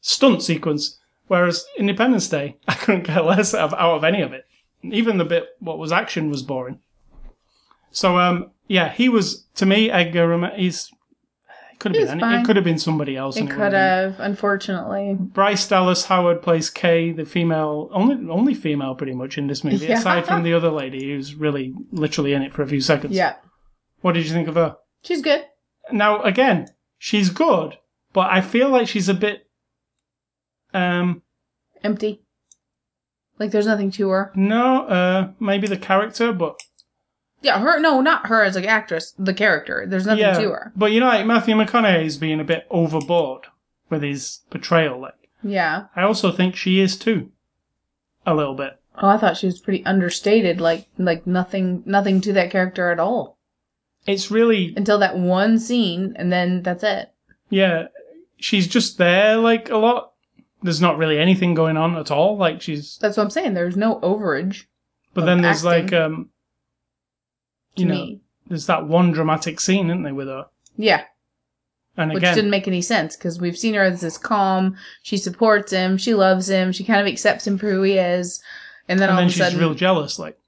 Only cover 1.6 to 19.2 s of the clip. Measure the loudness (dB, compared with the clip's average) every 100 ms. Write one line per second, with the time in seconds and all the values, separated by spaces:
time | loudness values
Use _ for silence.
1.6 | -8 -4 -2 0 2 2 0 -4 -6 -10
2.6 | -6 -4 0 0 0 0 2 2 2 0
3.6 | -2 0 0 2 0 0 -4 -8 -20 _
4.6 | _ _ -6 -2 0 0 0 -2 -4 -14
5.6 | -12 -8 -2 -2 -2 -6 -4 -6 -6 -8
6.6 | -8 -14 _ _ _ -20 -20 _ _ _
7.6 | _ _ _ -2 0 2 2 0 -6 _
8.6 | _ 0 0 0 2 2 0 -6 _ -2
9.6 | 2 4 2 2 0 2 2 2 -2 -2
10.6 | -4 -4 -14 _ _ _ _ _ _ -20
11.6 | -20 _ -2 0 0 0 0 2 4 4
12.6 | 2 0 -2 -2 -4 -6 -6 -4 -6 -2
13.6 | 0 2 2 2 -2 -4 -6 -2 -2 -2
14.6 | -4 -8 -6 -6 -4 -4 -4 0 2 2
15.6 | 2 2 2 0 0 2 2 0 0 0
16.6 | -2 -2 2 2 0 -6 -6 -2 0 0
17.6 | -2 -4 -6 0 2 0 -4 0 0 0
18.6 | -2 -4 -4 -6 -8 -8